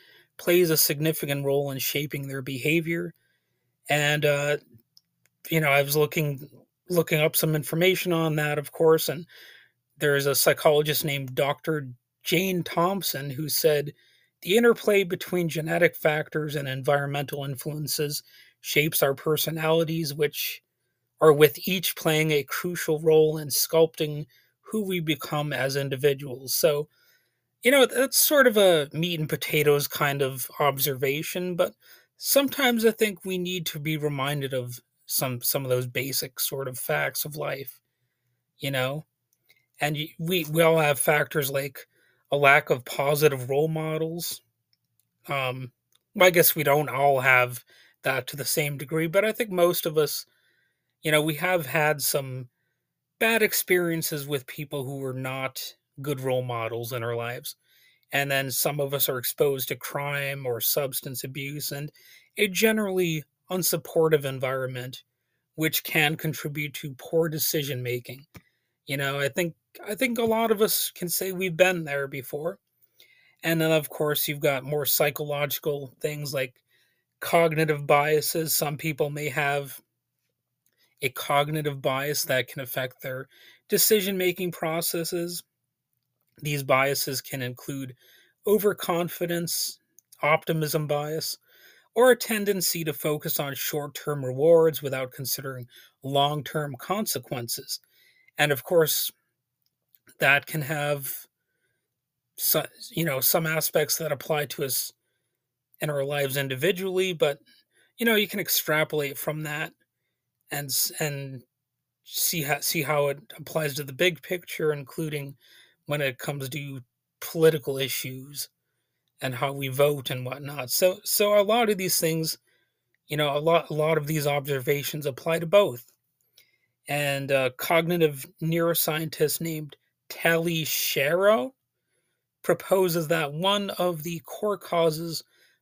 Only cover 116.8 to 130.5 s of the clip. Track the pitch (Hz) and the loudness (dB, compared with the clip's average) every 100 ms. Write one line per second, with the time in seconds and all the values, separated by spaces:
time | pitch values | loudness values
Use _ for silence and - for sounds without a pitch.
116.8 | 123 _ _ - - 170 160 156 - 135 | -16 _ _ -18 -8 4 6 4 -2 -4
117.8 | 135 - 131 131 135 143 - _ _ _ | -2 -4 -6 -10 -14 -12 -14 _ _ _
118.8 | _ _ _ - 135 123 143 139 135 131 | _ _ _ -10 -8 -2 -4 -4 -4 2
119.8 | 147 147 123 127 127 131 143 143 127 - | 2 2 -4 -6 -8 -8 -10 -10 -4 2
120.8 | 185 185 - - 208 208 196 226 226 202 | 2 2 -2 0 4 4 4 2 2 0
121.8 | 185 - 165 160 160 - _ _ _ _ | 0 0 0 0 -2 -6 _ _ _ _
122.8 | _ _ - 151 147 143 156 165 151 151 | _ _ -8 -2 0 0 2 2 2 -2
123.8 | 151 156 147 160 143 143 139 139 127 143 | 0 0 0 -2 0 -2 -2 -4 0 -2
124.8 | 143 156 143 123 170 165 165 202 190 120 | -2 -6 -6 -6 -2 -2 4 6 6 0
125.8 | - _ _ _ _ _ _ _ _ _ | -12 _ _ _ _ _ _ _ _ _
126.8 | - 143 147 139 139 139 127 - - 170 | -4 -2 0 0 2 2 2 -2 0 2
127.8 | 165 175 160 139 - - 160 170 170 160 | 2 2 2 0 -14 -6 -2 0 2 0
128.8 | - 156 160 - 151 - 165 156 147 - | 0 -2 -4 0 -2 0 -4 -6 -10 -16
129.8 | _ _ - - 165 165 165 | _ _ -18 -4 0 2 0